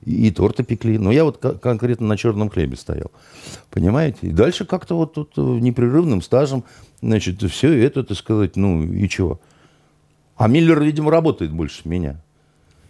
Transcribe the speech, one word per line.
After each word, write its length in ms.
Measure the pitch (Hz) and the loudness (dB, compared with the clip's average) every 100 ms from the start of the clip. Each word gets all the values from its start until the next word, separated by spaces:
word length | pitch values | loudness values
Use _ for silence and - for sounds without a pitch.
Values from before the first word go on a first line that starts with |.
И, 240 | - 113 110 | -6 0 0
и 40 | |
торты 320 | - 98 - | 2 0 0
пекли. 340 | 120 117 113 110 | -4 -4 -2 0
Но 140 | 98 | 2
я 120 | 131 | 2
вот 140 | 160 - | 2 0
ко-, 160 | 143 | -6
конкретно 540 | 92 123 113 120 120 110 | -4 -4 -2 -2 -2 -2
на 100 | 104 | 0
черном 320 | 120 104 107 | 0 -2 -2
хлебе 260 | - 73 62 | -2 -4 -4
стоял. 360 | - - - - _ - - - _ | -8 -8 -8 -16 _ -20 -20 -20 _
Понимаете? 580 | - 90 123 160 110 92 | -2 0 2 -2 -4 -4
И 40 | |
дальше 340 | 82 127 175 190 | 2 2 2 -6
как-то 320 | 185 - 170 | -6 -4 -4
вот 160 | 156 | -2
тут, 200 | 156 151 - | -6 -10 -4
э, 40 | |
непрерывным 800 | 139 123 120 120 120 143 175 104 | -2 0 0 0 2 2 2 0
стажем, 420 | - 123 143 135 - - - _ | 0 0 2 -2 -8 -20 -20 _
значит, 400 | 120 110 92 92 | -2 0 0 -4
все 280 | 101 - 139 | -4 0 2
это, 320 | 147 123 139 | 4 2 0
так 140 | 120 101 | -6 -8
сказать, 380 | - 107 98 92 | -2 0 0 0
ну 280 | 98 82 | 0 0
и 240 | 80 92 98 | -2 -2 -2
чего? 320 | - 90 - _ _ _ _ _ _ _ _ _ _ | 0 -2 -4 _ _ _ _ _ _ _ _ _ _
А 120 | 110 | 2
Миллер, 340 | 143 165 160 | 4 6 4
видимо, 300 | 151 151 151 | 4 0 2
работает 400 | 165 160 - 82 | 2 2 0 -4
больше 360 | 80 78 - 78 | -4 -6 -8 -6
меня. 320 | 87 78 76 _ _ _ _ _ _ _ | -4 -4 -8 _ _ _ _ _ _ _